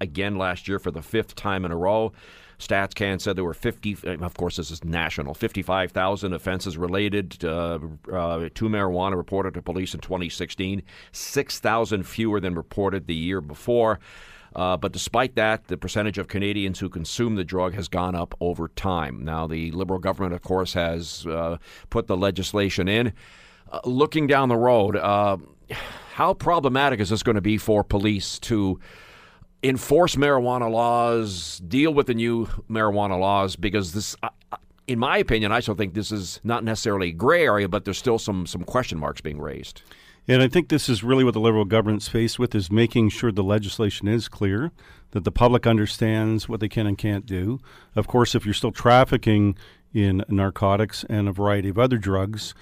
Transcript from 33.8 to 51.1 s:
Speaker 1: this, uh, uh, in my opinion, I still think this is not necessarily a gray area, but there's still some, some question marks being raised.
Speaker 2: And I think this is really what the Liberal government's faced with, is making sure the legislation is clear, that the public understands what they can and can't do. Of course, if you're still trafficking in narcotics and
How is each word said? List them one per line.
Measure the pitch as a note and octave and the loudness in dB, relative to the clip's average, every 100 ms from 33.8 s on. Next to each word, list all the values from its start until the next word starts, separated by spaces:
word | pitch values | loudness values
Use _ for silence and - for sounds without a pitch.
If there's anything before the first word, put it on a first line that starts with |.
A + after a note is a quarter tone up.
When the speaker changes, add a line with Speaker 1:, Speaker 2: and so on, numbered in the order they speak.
| F2+ | -2
Speaker 1:
this, | G2 - - | -6 -8 -8
uh, | A2+ - _ | -10 -12 _
uh, | - _ _ - | -16 _ _ -4
in | A#2+ | -2
my | C3 G3 | 2 2
opinion, | - A2 G#2 | 2 2 2
I | A2+ | 0
still | A#2+ F#2+ | 0 -2
think | G2+ | -2
this | F2+ G2 | -4 -4
is | G#2+ F2+ - | -6 -6 -8
not | G#2+ A#2 | -4 -2
necessarily | A2 A2 A2+ G2+ F2 | -2 -2 -2 0 -2
a | |
gray | E2 A#2+ F3 D3 | 0 4 4 4
area, | G#2 G2+ | 4 2
but | G2 G2+ | -2 -4
there's | F#2 | -2
still | B2+ A2+ | 0 0
some, | - F#2+ | 0 -4
some | E2 F#2 | -4 -8
question | - B2+ - D#2+ | -4 -2 -2 -4
marks | D2 D2 | -6 -6
being | D#2 D2 | -8 -8
raised. | D2+ C2+ - - - - - _ - | -8 -10 -14 -18 -20 -20 -20 _ 2
Speaker 2:
And | B2+ | 6
I | C3 | 6
think | F3+ D#3 | 4 2
this | D3+ - | 0 2
is | A2 | 0
really | A#2 C3+ | 2 4
what | B2+ | 4
the | A2 | 4
Liberal | A2+ A2 | 4 4
government's | G2+ A2 G#2 G#2 - | 4 4 4 0 0
faced | A#2 A2+ - | 0 0 0
with, | B2 | 0
is | G#2+ E2+ | 0 2
making | G#2+ A#2 A#2 G#2+ | 4 4 4 2
sure | - A#2+ | 2 0
the | G2+ | 2
legislation | G2 G#2+ G2 - G#2 - G2 | 2 0 0 -2 -2 0 0
is | A#2 A2 | 0 -2
clear, | - G2+ G2+ E3 - - - - | -2 0 0 -2 -6 -20 -20 -8
that | G#2 | -4
the | F2+ | -2
public | - B2 B2 A#2 | 4 4 6 4
understands | A2+ G#2+ - A2+ A2 A2 A2 - | 4 2 0 0 2 2 0 -2
what | A2+ | -4
they | G#2 | -2
can | - G#2 | 0 0
and | G2 | 0
can't | G#2 G2+ B2 | -2 -2 -4
do. | F#2 F#2+ B2+ - - - G#2+ | -4 -2 -6 -10 -20 -6 -4
Of | G2+ | 2
course, | B2 A#2+ A#2 | 2 4 2
if | |
you're | G2+ | -2
still | G2+ A#2 | -2 -2
trafficking | - A#2+ B2 C3 B2+ A#2 G#2 G2+ F#2+ - - _ | 2 6 8 6 4 4 4 2 0 -10 -20 _
in | A2 G2 F#2+ - | 0 2 2 0
narcotics | G2 F#2+ - G2 G2+ G#2+ - | 0 0 2 2 2 0 -4
and | - | -4